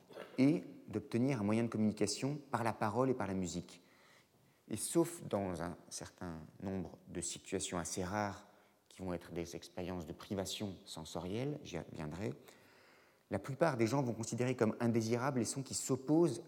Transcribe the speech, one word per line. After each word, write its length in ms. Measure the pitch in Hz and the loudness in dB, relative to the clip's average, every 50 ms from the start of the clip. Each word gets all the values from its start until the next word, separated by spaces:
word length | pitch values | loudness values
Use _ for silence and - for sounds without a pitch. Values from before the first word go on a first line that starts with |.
| - - - - - - - - | -20 -16 -14 -14 -12 -6 2 4
et 260 | 131 143 165 180 - - - - - - | 4 6 4 2 -2 -6 -14 -16 -10 -4
d'obtenir 520 | 101 104 - - - 117 123 139 139 113 | -4 -4 -4 0 0 2 4 4 4 4
un 40 | 101 | 4
moyen 200 | 104 110 113 117 | 4 4 4 4
de 40 | 113 | 2
communication 720 | - 107 107 107 104 - 104 98 - - - 135 147 147 - - | 2 4 4 4 4 4 2 2 2 0 0 -2 -2 -2 -4 -2
par 120 | - 110 | 0 2
la 100 | 113 113 | 2 2
parole 380 | 104 - 117 107 101 123 131 131 | 2 2 0 2 4 4 4 4
et 40 | 123 | 4
par 120 | - 101 | 2 0
la 80 | 98 95 | 0 0
musique. 480 | 95 92 85 82 87 85 - - - - - - - - - - - _ _ _ _ _ _ _ _ - - | 0 0 0 -2 -4 -6 -6 -14 -20 -20 -20 -20 -20 -20 -20 -20 -20 _ _ _ _ _ _ _ _ -10 -6
Et 80 | - | -6
sauf 460 | - - - - 170 165 - - - - | -4 -2 2 4 4 4 4 0 -8 -6
dans 380 | - 110 101 98 92 87 82 | -2 0 0 0 0 -2 -2
un 140 | 85 90 85 - - - | -4 -4 -6 -8 -12 -12
certain 500 | - - 85 - - - 90 87 82 80 80 - - - | -10 -10 -10 -12 -12 -10 -8 -8 -8 -8 -10 -14 -12 -8
nombre 340 | - 98 95 95 85 - - - - - | -6 -4 -4 -4 -4 -6 -10 -14 -14 -8
de 120 | 92 90 | -6 -6
situations 580 | - - - - - - 98 92 - - 92 87 | -4 -4 -6 -8 -8 -4 -4 -4 -2 -2 -4 -4
assez 260 | 82 - - 104 90 | -4 -4 -4 -4 -4
rares 420 | 87 101 104 104 101 95 - - - - - - _ _ _ _ - | -2 0 0 0 -2 -4 -8 -14 -20 -20 -20 -20 _ _ _ _ -20
qui 120 | - - | -12 -8
vont 140 | 92 92 87 | -6 -4 -4
être 180 | 85 - - | -4 -6 -6
des 240 | 85 85 82 82 - | -6 -6 -6 -6 -8
expériences 480 | 85 - - - 90 90 87 92 90 80 | -12 -12 -10 -8 -6 -6 -4 -4 -6 -6
de 80 | - | -8
privation 640 | - - - - 107 95 92 - - - 110 98 90 - - | -10 -10 -6 -4 -2 -2 -2 -2 -4 -4 -4 -6 -6 -8 -12
sensorielle, 760 | - - - 82 - - 87 82 90 101 113 131 147 147 - - | -12 -12 -10 -10 -8 -8 -6 -4 -4 -2 -2 -2 -2 -4 -6 -8
j'y 140 | - 85 82 - - | -8 -8 -8 -8 -8
viendrai, 420 | - 76 78 76 73 85 104 123 139 - - - - - - - - - - - - - - _ _ _ _ - | -8 -8 -6 -6 -4 -4 -4 -4 -6 -6 -12 -20 -20 -20 -20 -20 -20 -20 -20 -20 -20 -20 -20 _ _ _ _ -4
la 80 | 101 98 | -4 -2
plupart 400 | - - 135 - 175 160 131 113 | -2 -2 2 2 4 4 4 4
des 80 | 117 | 4
gens 160 | 107 127 143 | 4 4 4
vont 100 | 135 120 | 2 2
considérer 420 | 107 - - - - 113 123 127 127 | 0 -2 -4 -4 0 0 2 2 4
comme 220 | - 113 107 - - | 4 4 4 4 2
indésirables 580 | 120 117 117 117 110 110 120 120 123 143 135 123 | 2 4 4 4 4 4 2 2 2 2 2 2
les 80 | 107 | 0
sons 160 | - - 139 | 0 -2 -6
qui 100 | 131 - | -6 -4
s'opposent 720 | - - - - 135 123 - - 151 165 170 156 117 - - | -6 -4 0 0 0 0 4 4 6 6 6 6 4 -2 -6